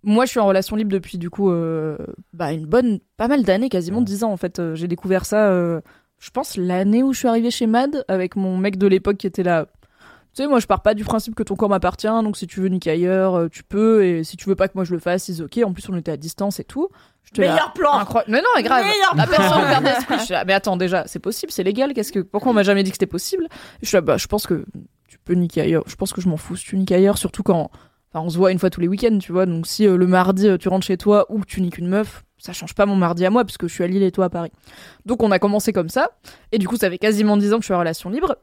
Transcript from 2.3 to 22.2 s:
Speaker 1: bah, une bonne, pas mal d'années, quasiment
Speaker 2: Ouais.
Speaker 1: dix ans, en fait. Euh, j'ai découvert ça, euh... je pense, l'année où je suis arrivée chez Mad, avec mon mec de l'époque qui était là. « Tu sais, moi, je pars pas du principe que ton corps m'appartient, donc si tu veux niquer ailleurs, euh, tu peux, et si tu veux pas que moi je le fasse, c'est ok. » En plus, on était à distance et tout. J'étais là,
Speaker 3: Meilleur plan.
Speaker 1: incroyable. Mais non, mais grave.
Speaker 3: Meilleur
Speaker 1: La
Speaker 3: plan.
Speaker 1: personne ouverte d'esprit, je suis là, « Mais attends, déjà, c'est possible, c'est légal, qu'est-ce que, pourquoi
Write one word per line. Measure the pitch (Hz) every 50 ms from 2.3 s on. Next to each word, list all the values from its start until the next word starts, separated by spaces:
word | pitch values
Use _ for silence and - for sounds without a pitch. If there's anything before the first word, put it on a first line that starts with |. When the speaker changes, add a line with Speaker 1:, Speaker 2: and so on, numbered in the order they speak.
| -
Speaker 1:
bah, | 170 175 143 160
une | 160 156
bonne, | 151 170 247 254 240 208 185 _ _ _
pas | - 214
mal | 240 285 285 226
d'années, | 190 185 196 240 269
quasiment | 208 180 165 170 196 226
Speaker 2:
Ouais. | 247
Speaker 1:
dix | 196 196 196 233
ans, | 220
en | 202
fait. | 175 - 180 - -
Euh, | 175 165 160
j'ai | 160 170
découvert | 180 170 - - 190 190 185 185
ça, | - 208 214 214 202
euh... | 185 180 175 170 170 160 - - - _ _ _ _ _
je | - -
pense, | _ 247 311 - -
l'année | 196 180 180 180 180 190 202 214 240 262
où | 269 262
je | -
suis | -
arrivée | 247 226 233 226 240
chez | 240 - 254
Mad, | 220 220 240 262 285 294 285 -
avec | - 190 185 185 185 -
mon | 202 190 185 185
mec | 185 185 202 190
de | 190 196
l'époque | 196 190 190 - 202 196
qui | 196 -
était | 190 - - 180
là. « | 175 175 160 156 - _ _ _ _ _ _ - - - _ _ _ _
Tu | - 269
sais, |
moi, | 294 285 240
je | 208
pars | - 196 -
pas | - 208 214
du | 208 214
principe | - - 220 - - 220
que | - 214
ton | - 196
corps | 180 220 202
m'appartient, | 202 185 175 180 - - -
donc | 214 220 226 220 214 202
si | - -
tu | 170 - 196
veux | 185 190
niquer | 185 185 - 165
ailleurs, | 156 165 175 180 190 190 190 190 180
euh, | 175 170 165
tu | - - -
peux, | _ - 202 220 226 226 214 196
et | 180 175 165 160
si | - -
tu | 175 -
veux | 190 196
pas | - 190 185
que | -
moi | 190 185
je | 165 180
le | 165
fasse, | - 180 175 190 -
c'est | - 180 160
ok. » | 165 143 - 233 233
En | 202 180
plus, | - - -
on | 185
était | 175 151 170
à | 156
distance | 143 147 170 - - 196 202 190 -
et | -
tout. | - - 262 330 392 - _ _ _ _ _ _
J'étais | _ _ - -
là, | - 165
Speaker 3:
Meilleur | - - - -
plan. | - 359 294 285 285
Speaker 1:
incroyable. | 302 - - 226 208 -
Mais | 214 262
non, | 359 480 480
mais | 302 208
grave. | - 269 254 370
Speaker 3:
Meilleur | 403 427 415 381 381 349
Speaker 1:
La | 254 -
Speaker 3:
plan. | 320 -
Speaker 1:
personne | 311 302 370 311 302 294
ouverte | 277 277 262 262
d'esprit, | 277 254 247 262 - 277 196
je | 226
suis | - 180
là, « | 170 104
Mais | 180 196
attends, | 196 - 214 185
déjà, | 180 185 180 185 180 -
c'est | - - 170
possible, | - 190 233 - - -
c'est | - - 180
légal, | 190 208 226 262 285 269
qu'est-ce | 247 214 - -
que, |
pourquoi | 202